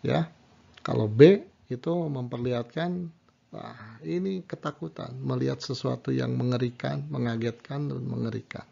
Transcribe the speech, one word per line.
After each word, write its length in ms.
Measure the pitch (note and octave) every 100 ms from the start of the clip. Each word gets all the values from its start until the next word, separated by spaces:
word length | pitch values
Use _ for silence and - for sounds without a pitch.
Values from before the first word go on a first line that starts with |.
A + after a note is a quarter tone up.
Ya, 240 | B2 C#3+ E3 - - - - -
kalau 240 | - B2 G#2+
B 400 | A2 D3+ G3+ - _ _
itu 220 | B2 D#3+
memperlihatkan, 1200 | F3 D#3+ C#3 B2 A#2+ B2 A#2+ A#2+ D#3 F3 F3+ E3+ - _ _ _
wah, 480 | - A#2 A#2 A2 A2+
ini 400 | D#3 E3+ F#3+ F#3+
ketakutan, 720 | F3 - D#3 - E3 - - B2+
melihat 400 | C3+ B2+ C3 C3
sesuatu 480 | - B2+ C3 B2 -
yang 240 | C3 B2
mengerikan, 720 | B2 B2 B2 B2 B2 C3+ C#3+ D3
mengagetkan, 880 | C#3 A#2+ A2+ A#2 - - C#3 C#3+
dan 80 | C3
mengerikan. 640 | B2+ A#2+ A#2 A2+ - - -